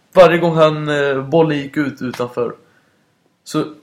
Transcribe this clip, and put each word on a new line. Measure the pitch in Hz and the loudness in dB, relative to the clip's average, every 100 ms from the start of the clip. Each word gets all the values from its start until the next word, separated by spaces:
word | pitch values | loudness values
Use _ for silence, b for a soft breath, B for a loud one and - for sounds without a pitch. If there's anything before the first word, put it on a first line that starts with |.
| _ | _
varje | 185 170 170 | 6 6 6
gång | 170 | 0
han, | 160 156 151 151 | 2 2 0 -4
eh, | 147 143 135 | -2 -2 -4
bollen | 135 165 156 147 | -2 0 2 -2
gick | 139 156 | -4 -6
ut | 139 127 | -6 -6
utanför, | 127 - 123 - 113 - b b b b b b _ _ | -10 -8 -8 -6 -8 -8 b b b b b b _ _
så | - 156 - - | -8 -6 -6 -10